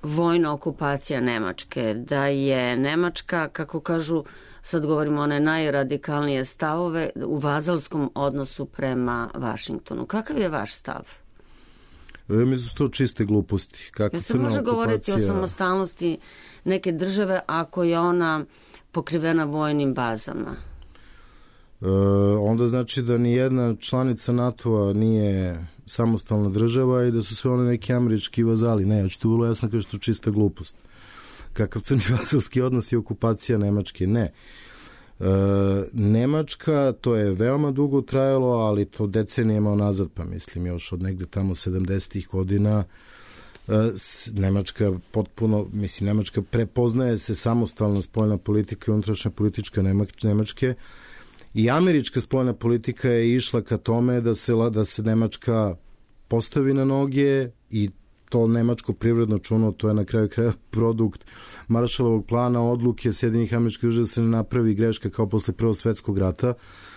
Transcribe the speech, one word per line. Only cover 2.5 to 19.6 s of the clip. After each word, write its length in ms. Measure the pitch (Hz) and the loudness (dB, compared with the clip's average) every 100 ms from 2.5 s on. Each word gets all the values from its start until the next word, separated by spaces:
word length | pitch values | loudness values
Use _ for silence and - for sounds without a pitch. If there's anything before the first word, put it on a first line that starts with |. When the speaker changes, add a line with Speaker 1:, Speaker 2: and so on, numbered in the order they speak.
| 131 123 123 | 0 0 0
Speaker 1:
Nemačka, 720 | 139 160 175 - - 175 151 | 0 0 -2 -4 -4 -4 -4
kako 320 | - 151 160 | -6 -8 -6
kažu, 440 | 170 165 156 160 143 - - - | -2 -2 0 -4 -4 -16 -20 -20
sad 240 | - 165 151 | -6 -2 0
govorimo 360 | 151 147 147 | 0 0 0
one 180 | 147 143 | 0 0
najradikalnije 1040 | 156 160 151 139 131 143 - 147 147 131 | 0 0 0 0 -2 -4 -4 -2 0 -2
stavove, 680 | 131 - 156 165 175 165 156 - - | -4 -4 -4 -2 -2 -2 -4 -6 -6
u 120 | 147 | -2
vazalskom 720 | 147 147 160 165 - 156 135 | 0 0 0 -2 -2 -4 -4
odnosu 520 | - 143 139 135 - 135 | -2 -2 -2 -6 -10 -12
prema 640 | - 135 127 123 120 117 | -6 -4 -2 -2 -2 -6
Vašingtonu. 720 | - 120 214 - - - 120 - | -6 -6 -6 -8 -10 -8 -10 -6
Kakav 320 | 214 226 285 | -6 -4 -2
je 100 | 180 | -2
vaš 260 | 147 104 | -4 -6
stav? 280 | - - - - - - - - - - - - - - - - | -10 -12 -12 -14 -20 -20 -20 -20 -20 -20 -20 -20 -20 -20 -14 -2
Speaker 2:
E, 40 | |
mislim 180 | 110 127 | 2 2
da 200 | 127 117 | 0 -4
su 60 | - | -2
to 120 | 139 | -2
čiste 360 | - 123 - | 0 -2 0
gluposti. 640 | 104 104 90 98 - - - | 2 2 2 -2 -4 -12 -10
Kako 220 | - 202 170 | -2 -2 -2
Speaker 1:
Jel 60 | |
se 100 | - | -2
Speaker 2:
crna 100 | 247 | 0
Speaker 1:
može 200 | 254 285 | 0 0
govoriti 480 | 240 226 226 214 - | 0 0 0 0 0
o 40 | |
Speaker 2:
okupacija 200 | 202 196 | 0 0
Speaker 1:
samostalnosti 840 | 190 185 - 185 190 180 - 175 156 - - - - | 0 -2 -2 -2 0 -2 -4 -4 -4 -10 -20 -20 -8
neke 280 | 180 190 185 | -2 -2 0
države 480 | 160 185 196 190 185 - | -2 -2 0 0 0 -2
ako 380 | 165 165 185 | -4 -4 -2
je 140 | 170 170 | 0 2
ona 460 | 175 175 165 156 143 - - - _ | 2 2 0 -2 -6 -14 -20 -20 _
pokrivena 520 | 165 151 165 165 165 | -8 -4 -2 0 0
vojnim 500 | 147 151 | 0 -2